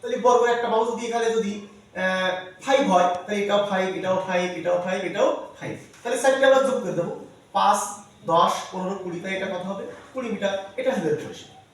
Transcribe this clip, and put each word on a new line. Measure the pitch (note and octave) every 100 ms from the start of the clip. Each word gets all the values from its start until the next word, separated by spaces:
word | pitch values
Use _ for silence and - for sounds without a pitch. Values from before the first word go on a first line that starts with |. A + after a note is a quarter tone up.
তাহলে | A#3+ A3+
বর্গ | B3 A#3+ A#3+
একটা | A#3+ A#3
বাহু | A3 A#3
যদি | - A#3
এখানে | A#3 A3+
যদি, | A3 G3 G#3
আহ, | - - - F#3 F#3 F#3 F#3 F#3 - -
ফাইভ | - C#4 G3
হয়, | F3+ F3+ -
তাহলে | - G#3
এটাও | G3+ G3+ G3+
ফাইভ, | F#3 F#3+ F3+
এটাও | F#3 F#3 F#3
ফাইভ, | F3+ F3+ E3
এটাও | E3+ F3 F#3
ফাইভ, | F#3+
এটাও | F3+ G3+ C#4 D4 - -
ফাইভ। | C#3+ - - -
তাহলে | A#3 B3+
সাইডটা | C4+ C4 C4
আমরা | C4 C4
যোগ | -
করে | F#3
দেবো। | E3+ - - - - _
পাঁচ, | G3 G3 G#3 - - - - E3
দশ, | E3 - - -
পনেরো, | F#3 F#3 G3
কুড়ি, | F3+ E3+
তাহলে | F#3+ F#3+
এটা | F#3+
কত | F3+ F#3
হবে? | G3 - - -
কুড়ি | B3+ A#3
মিটার। | G3 G3+ G3 - -
এটা | C4
হলো | G#3 D#3+
এর | D3
পরিসীমা। | - - - - -